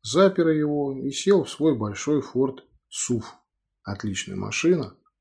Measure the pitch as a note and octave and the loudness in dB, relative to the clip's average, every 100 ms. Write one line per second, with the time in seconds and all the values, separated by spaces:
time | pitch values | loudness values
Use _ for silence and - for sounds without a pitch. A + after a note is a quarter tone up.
0 | - E3 G3 F#3+ E3 D#3 D3+ D3 C#3+ C3+ | 0 4 4 6 2 2 0 -2 -4 -4
1 | C3+ C3+ F#3+ G3 - - D#3 B2 G#2 G2+ | -6 -2 4 4 2 0 2 2 -4 -4
2 | - D3+ C#3+ B2 C3+ C3+ _ _ _ - | -2 -2 -2 -2 -2 -2 _ _ _ -10
3 | - A#2+ - - _ _ _ _ - G2+ | -4 -4 -4 -20 _ _ _ _ -12 -8
4 | G#2+ F#2 - F#2 G2+ - E3 F3 G#2+ - | -6 -6 -8 -8 -6 0 2 2 -2 -12
5 | _ _ | _ _